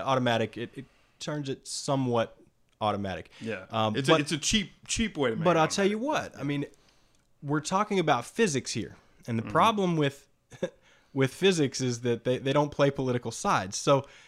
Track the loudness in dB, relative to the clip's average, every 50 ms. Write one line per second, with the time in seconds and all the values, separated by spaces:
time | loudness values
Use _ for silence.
0 | -2 0 0 2 2 2 2 2 0 -2 -4 -8 -10 -10 -12 -14 -18 -18 _ _
1 | _ _ _ -12 -8 -6 -6 -6 -6 -6 -8 -8 -10 -10 -10 -6 -2 0 0 0
2 | 2 2 2 2 0 -2 -6 -16 -20 _ _ _ _ _ _ -4 -2 -2 0 -2
3 | -2 -4 -6 -8 -10 -14 -16 -12 -8 -8 -8 -8 -8 -4 -2 0 0 0 0 0
4 | 2 4 4 4 2 0 -4 -4 -2 0 0 0 -2 -4 -10 _ -8 -4 -2 -2
5 | -2 -2 -2 0 0 0 0 2 2 4 4 4 4 2 2 0 0 0 0 -2
6 | -2 -2 -2 -2 -4 -6 -8 -8 -6 -4 -4 -4 -4 -6 -10 _ _ _ _ _
7 | _ _ _ _ _ _ _ _ -6 -4 -2 -2 -2 0 0 0 0 0 0 2
8 | 2 2 2 0 -2 -2 0 0 2 2 2 0 -2 -4 -4 -6 -6 -8 -10 -18
9 | _ _ _ -14 -6 -4 -4 -2 -2 0 2 4 4 4 4 2 0 0 2 2
10 | 0 0 -2 -6 -14 _ _ _ _ _ -10 -8 -8 -8 -8 _ _ _ _ _
11 | _ _ 0 0 0 0 2 2 2 4 4 4 2 0 0 -2 -2 -2 -2 0
12 | 0 0 0 0 0 -2 -2 0 0 0 2 2 2 2 2 2 2 2 2 0
13 | 0 0 -2 -2 -4 -6 -8 -4 0 0 0 0 0 -4 -6 -2 2 4 4 4
14 | 2 -2 -12 -20 -20